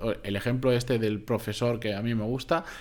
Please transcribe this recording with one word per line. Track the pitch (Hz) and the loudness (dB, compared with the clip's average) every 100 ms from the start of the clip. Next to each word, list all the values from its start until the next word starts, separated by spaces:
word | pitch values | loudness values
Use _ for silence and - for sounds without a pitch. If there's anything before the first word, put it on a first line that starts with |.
| 113 - | -2 -2
el | 101 101 | -2 -2
ejemplo | 120 127 127 | 0 2 4
este | 123 123 120 | 4 4 2
del | 110 107 | 2 0
profesor | 104 113 - 104 120 117 | 0 0 0 0 0 0
que | 113 101 | -2 -2
a | |
mí | 113 | 0
me | 113 | 0
gusta, | 107 127 - 165 185 - | 0 -2 0 0 -2 -12